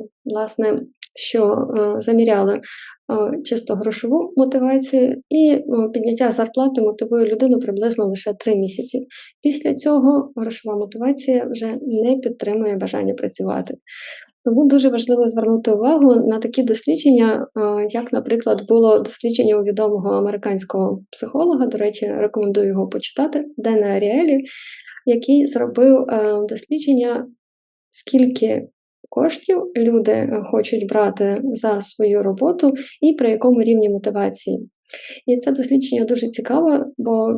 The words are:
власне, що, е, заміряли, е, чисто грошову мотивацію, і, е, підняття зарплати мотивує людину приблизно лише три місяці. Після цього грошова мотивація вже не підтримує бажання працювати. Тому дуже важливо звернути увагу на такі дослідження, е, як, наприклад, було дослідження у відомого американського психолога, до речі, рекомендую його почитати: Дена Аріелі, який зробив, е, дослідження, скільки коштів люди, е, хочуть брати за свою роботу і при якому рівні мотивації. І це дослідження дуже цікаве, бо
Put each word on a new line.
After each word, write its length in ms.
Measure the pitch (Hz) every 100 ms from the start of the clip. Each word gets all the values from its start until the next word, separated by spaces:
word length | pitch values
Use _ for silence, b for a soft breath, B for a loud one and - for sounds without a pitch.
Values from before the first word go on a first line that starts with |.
| 220 _ 233
власне, 560 | 214 214 - 214 202 - _ - -
що, 520 | - 226 208 - 269 220
е, 220 | 208 220
заміряли, 560 | 226 226 226 202 196 208
е, 60 | B B B B - 214 208 302
чисто 320 | - 233 233 196
грошову 580 | 214 226 233 311 359 330
мотивацію, 800 | 262 269 254 269 262 269 254 262 -
і, 200 | 311 311
е, 120 | 285 - 233 220
підняття 380 | 226 226 233 240
зарплати 500 | 220 226 262 269 262
мотивує 440 | 214 214 220 233 214
людину 340 | 220 262 240
приблизно 460 | 202 196 226 233 196
лише 280 | 196 214
три 220 | 202 220 202
місяці. 520 | 190 - 247 262 - B B _
Після 320 | 294 294 294
цього 580 | 277 302 285 262 285 277 233
грошова 420 | 226 - 214 208
мотивація 720 | 202 226 254 277 269 247 -
вже 160 | 226 226 226
не 340 | 294 220 240 262
підтримує 540 | 240 233 208 220 214 196
бажання 360 | 190 208 196
працювати. 600 | 196 190 - 190 - - - B B B B B _ 240
Тому 220 | 233 285
дуже 220 | 269 262
важливо 400 | 233 240 240 233
звернути 420 | 226 220 226 226
увагу 440 | 208 247 320 269 233
на 240 | 220 220
такі 240 | 240 269
дослідження, 840 | 247 220 - 320 285 240 226 214 - 214
е, 300 | 208 208 208
як, 240 | 226 240
наприклад, 540 | 220 - 226 226 208 208
було 320 | 226 226 214
дослідження 600 | 214 - 233 233 220 208
у 40 |
відомого 460 | 202 202 214 208 196
американського 920 | 196 202 208 202 190 190 196 190 196 -
психолога, 540 | - 226 285 349 277 247
до 100 | 214
речі, 280 | 208 214 208 208
рекомендую 500 | 208 214 202 202 196
його 200 | 190 190
почитати: 580 | 208 - - 302 294 294 -
Дена 300 | 226 220 202
Аріелі, 500 | 196 208 262 330 269 269 B B B B B 254
який 400 | 233 269 285 285
зробив, 500 | 240 240 233 262 262 262
е, 240 | 220 214 208 208
дослідження, 760 | 220 - 302 285 254 240 240 - _ _ _ _ _ _
скільки 800 | - - 262 247 254 220 - - _ _ _ - 240
коштів 420 | 311 - - 370 - 240
люди, 340 | 226 233 214
е, 320 | 220 - 214 190
хочуть 380 | 220 208 220 196
брати 520 | 214 196 196 202 208
за 380 | 277 226 220 202
свою 420 | - - 208 202
роботу 500 | 196 196 294 349 285 269 B B
і 120 | 302
при 160 | 311 233
якому 320 | 220 247 233
рівні 280 | 226 220 208
мотивації. 800 | 202 208 202 196 190 190 190 226 _ _ B B B -
І 100 | 247
це 140 | 277
дослідження 540 | 269 247 269 - 233 226
дуже 220 | 240 233
цікаве, 580 | - 233 285 330 277 269 -
бо 140 | 226 226 226